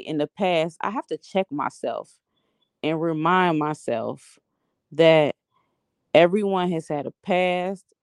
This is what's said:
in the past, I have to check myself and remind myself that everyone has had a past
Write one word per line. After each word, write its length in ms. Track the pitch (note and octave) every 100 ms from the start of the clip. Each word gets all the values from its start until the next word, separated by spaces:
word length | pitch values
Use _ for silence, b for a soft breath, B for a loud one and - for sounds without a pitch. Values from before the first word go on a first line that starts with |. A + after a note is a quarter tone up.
| -
in 120 | D3+
the 100 | D3
past, 500 | - F#3 E3+ E3 -
I 80 | G3
have 180 | B3 -
to 100 | -
check 340 | - G3 F#3+
myself 640 | - - - B2+ - - _ _ _ _ _ _ _
and 180 | D3 D#3+
remind 600 | E3 D#3+ E3 F#3 F3+ D#3
myself 800 | D3+ D3+ - A2+ A2+ C#3+ - _ _ _ _ _ _
that 440 | D3 E3 D#3+ C#3+ - _ _ _ _ _ _ _
everyone 580 | D#3 F3 G#3 G3+ F#3+ F3+
has 160 | E3 -
had 180 | D3 C3+
a 80 | -
past 640 | - F3+ F3+ F3+ F#3 G3 _ _